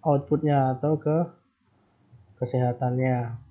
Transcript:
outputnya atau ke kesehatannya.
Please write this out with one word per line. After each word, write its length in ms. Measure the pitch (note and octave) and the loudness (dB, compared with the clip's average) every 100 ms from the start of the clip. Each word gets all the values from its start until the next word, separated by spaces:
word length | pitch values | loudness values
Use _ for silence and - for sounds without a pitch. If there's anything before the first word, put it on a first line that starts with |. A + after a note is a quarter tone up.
outputnya 720 | D#3+ C#3+ C#3+ D3+ D3+ C#3+ C3 B2+ | 2 0 2 0 2 2 2 0
atau 240 | C#3+ D3+ | -2 -2
ke 320 | D3+ D#3 E3+ - _ _ _ _ _ _ _ - _ - | 0 0 -2 -6 _ _ _ _ _ _ _ -20 _ -8
kesehatannya. 720 | A#2+ B2+ B2 B2 B2+ B2 C3 B2+ A#2 A#2 - | -4 0 0 -2 -4 -2 0 0 -4 -10 -16